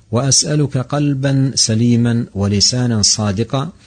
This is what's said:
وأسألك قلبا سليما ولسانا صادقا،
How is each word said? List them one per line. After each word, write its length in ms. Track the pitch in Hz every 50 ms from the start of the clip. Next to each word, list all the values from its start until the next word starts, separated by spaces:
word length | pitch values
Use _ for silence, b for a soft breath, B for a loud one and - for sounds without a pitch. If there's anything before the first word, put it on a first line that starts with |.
| b b
وأسألك 680 | 104 120 135 135 127 - - 156 151 151 147 135 - 131
قلبا 760 | 123 - 143 147 147 143 139 131 135 139 135 135 135 139 -
سليما 720 | - - - 110 110 120 120 120 117 120 120 117 117 123 - -
ولسانا 680 | 98 101 101 104 101 - - 127 127 123 120 117 107 101
صادقا، 680 | - - - 107 104 95 101 117 - - 135 139 170 - B B